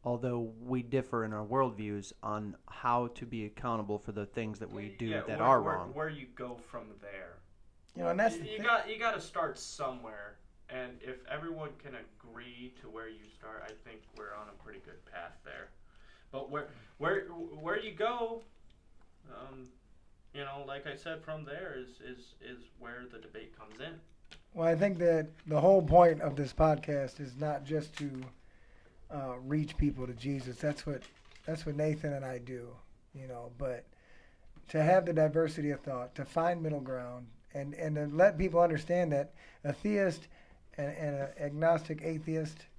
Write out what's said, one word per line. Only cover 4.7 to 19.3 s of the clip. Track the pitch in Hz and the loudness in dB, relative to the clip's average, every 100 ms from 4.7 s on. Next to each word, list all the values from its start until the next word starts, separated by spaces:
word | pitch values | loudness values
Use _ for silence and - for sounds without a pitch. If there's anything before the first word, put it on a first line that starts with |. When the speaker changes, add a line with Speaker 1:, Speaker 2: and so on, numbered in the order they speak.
Speaker 1:
we | 101 104 | -8 -10
Speaker 2:
Y-, | 98 | -6
Speaker 1:
do | 113 | -2
Speaker 2:
yeah, | 104 113 | -2 -2
Speaker 1:
that | 107 | 2
Speaker 2:
where, | 117 | 6
Speaker 1:
are | 131 | 6
Speaker 2:
where, | 98 92 | 6 0
Speaker 1:
wrong. | 92 | -2
Speaker 2:
where | 143 156 | -6 -6
you | 147 127 - | -6 -12 -12
go | 123 120 | -10 -10
from | 117 120 110 101 | -12 -12 -12 -16
there. | 101 98 90 87 - - - - - - | -14 -14 -14 -18 -20 -20 -20 -20 -20 -4
Speaker 3:
You | |
know, | 170 | -2
and | 180 | 2
that's | 220 - | 2 0
Speaker 2:
Y-, | |
Speaker 3:
the | 214 | -8
Speaker 2:
you | 214 | -2
Speaker 3:
thing. | 220 | 2
Speaker 2:
got, | 226 214 | 2 2
you | 220 | -2
gotta | 233 202 | -2 -2
start | - 180 160 127 | -6 -4 -4 -4
somewhere, | - - 135 127 117 107 104 107 - - - | -12 -6 -6 -6 -12 -12 -14 -16 -20 -20 -12
and | 127 123 127 | -10 -10 -12
if | 123 131 - | -14 -14 -10
everyone | 151 165 147 143 - | -8 -8 -8 -10 -12
can | 143 123 | -16 -16
agree | - - 127 113 123 120 123 - | -18 -20 -20 -18 -16 -16 -18 -16
to | 120 | -16
where | 113 113 | -14 -14
you | 107 107 - | -16 -20 -20
start, | 110 110 107 | -16 -14 -14
I | 107 120 | -16 -18
think | 110 - 107 | -20 -20 -16
we're | 104 104 | -14 -12
on | 104 | -14
a | 104 | -18
pretty | 110 98 - | -18 -18 -18
good | 92 - | -20 -16
path | - 85 - - | -14 -14 -14 -16
there. | 67 - - - - - - - | -16 -16 -20 -20 -20 -20 -20 -12
But | 135 139 | -10 -6
where, | 147 143 - - - | -6 -8 -14 -20 -4
where, | 151 190 - | 0 0 -2
where | 170 165 151 160 214 | -10 -12 -8 -4 -2
you | 220 | -4
go, | 165 220 247 226 233 - - - - - - - - - | -2 0 0 -4 -4 -12 -20 -20 -20 -20 -20 -20 -20 -20